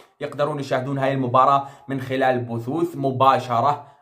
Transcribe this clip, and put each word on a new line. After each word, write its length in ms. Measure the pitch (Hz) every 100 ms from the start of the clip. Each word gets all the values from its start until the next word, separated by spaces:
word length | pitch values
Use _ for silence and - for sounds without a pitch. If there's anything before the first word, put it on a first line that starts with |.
| - -
يقدرون 400 | 143 131 147 147
يشاهدون 380 | 135 131 131 139
هاي 140 | 135
المباراة 540 | 139 127 127 135 139 - - -
من 120 | 135
خلال 400 | 127 131 131 123
بثوث 560 | 117 117 117 156 170 139
مباشرة 880 | 139 123 135 123 120 117 135 - - -